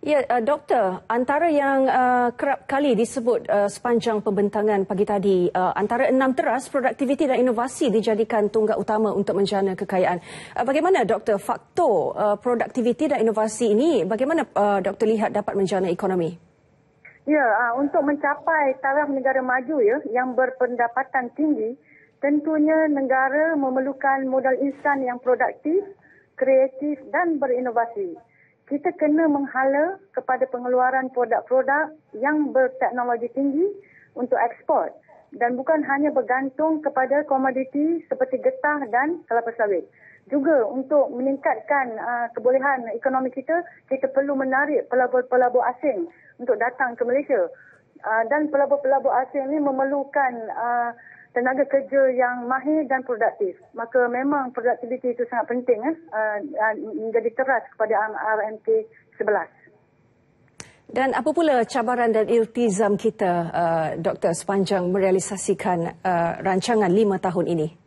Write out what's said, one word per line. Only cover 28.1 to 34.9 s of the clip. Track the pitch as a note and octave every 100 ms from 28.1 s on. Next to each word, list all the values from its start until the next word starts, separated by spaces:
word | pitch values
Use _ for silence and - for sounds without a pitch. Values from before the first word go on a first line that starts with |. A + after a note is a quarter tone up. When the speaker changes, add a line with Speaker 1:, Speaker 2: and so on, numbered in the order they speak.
| D#3+ - _ _ _
Speaker 2:
Kita | _ C#4+ F4
kena | - D4+ D4+ D#4+
menghala | C#4+ C#4 B3+ C4+ C#4 D#4+ F#4+ _ -
kepada | - B3+ C4
pengeluaran | B3 B3 B3+ B3+ C4 C4
produk-produk | B3+ A#3+ A3+ - B3+ C4 C#4+ D#4 - _ G#3+
yang | C4 D4+ C#4+ B3+
berteknologi | B3+ B3+ A#3+ B3 A#3+ A#3 A#3+ -
tinggi | C#4 C#4 F#4+ G4+ - - _ -
untuk | B3 -
ekspor | A#3+ - - C#4 E3